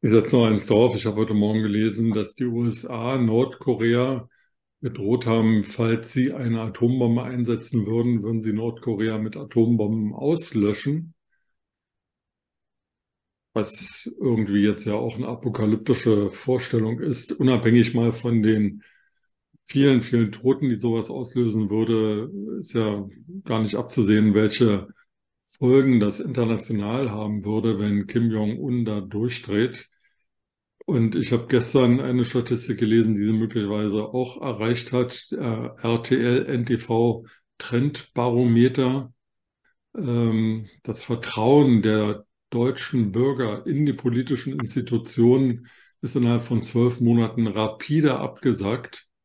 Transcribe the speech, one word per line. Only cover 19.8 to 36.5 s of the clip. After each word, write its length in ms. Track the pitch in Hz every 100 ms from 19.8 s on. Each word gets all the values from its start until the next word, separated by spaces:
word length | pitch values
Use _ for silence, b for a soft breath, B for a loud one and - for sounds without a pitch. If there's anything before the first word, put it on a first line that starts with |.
| 139 131
vielen 320 | - 120 110
Toten, 340 | 98 123 131 139
die 80 | 110
sowas 340 | 117 113 -
auslösen 600 | 135 120 127 120 110 104
würde, 600 | 107 110 113 110 104 123 196 220 -
ist 140 | -
ja 340 | 120 107 104 98 - - 190 -
gar 160 | 110
nicht 140 | 110 101
abzusehen, 580 | 113 - 101 107 107
welche 560 | 101 107 - 117 101 95 B B _ _ _ _
Folgen 560 | - 127 135 135 123
das 180 | 104 98
international 920 | - 123 113 110 - 110 101 123 131
haben 340 | 107 107 104 101
würde, 340 | 107 113 101
wenn 260 | 104 104 98
Kim 240 | 120 117
Jong-un 540 | 110 107 117 147 123
da 160 | 110 104
durchdreht. 880 | 95 107 120 120 - 104 120 - - _ _ _ _ _ _ _ _ _ -
Und 300 | 139 113 95
ich 160 | -
habe 140 | 120 117
gestern 540 | 127 120 139 123 123
eine 240 | 135 123 120
Statistik 520 | 127 117 117 - 101
gelesen, 380 | 113 113 110 104
die 80 |
sie 80 | 104
möglicherweise 720 | 110 110 117 101 104 107 104
auch 380 | 104 127 123 -
erreicht 500 | 139 104 110 120 -
hat. 380 | 123 123 - -
Äh, 60 | -
R 640 | 131 113 123 - 120 117
T 160 | 117 135
L 240 | 120 123
N 200 | -